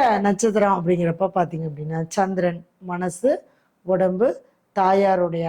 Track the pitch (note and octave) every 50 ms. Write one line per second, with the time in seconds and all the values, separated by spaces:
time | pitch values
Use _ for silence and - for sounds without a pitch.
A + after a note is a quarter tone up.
0 | C#4 A#3+ G#3+ G3 G3 G3+ G3+ F#3+ - A3+ F#3+ G#3+ G3+ G3+ G3 F3+ E3+ E3+ F3+ E3+
1 | F3 E3+ E3 E3 F#3+ F#3 - F#3 F3 - - D#3+ E3 D#3 D3 C#3+ D3+ D#3 D#3+ D#3+
2 | E3 E3 - G#3+ F#3+ F#3+ F#3+ F#3 F3 F3 E3+ E3+ E3+ - _ _ F#3 F3+ F3 F3
3 | F#3 F3+ - - - C4 D#4 - - _ _ _ _ _ _ _ _ F3 F#3+ F3+
4 | F#3+ F#3 F#3 F#3 A3+ C#4 - - - _ _ _ _ _ _ G3+ F#3+ F#3 G3 G3
5 | G3 G3 F#3+ F3+ F3 E3+ E3 E3 E3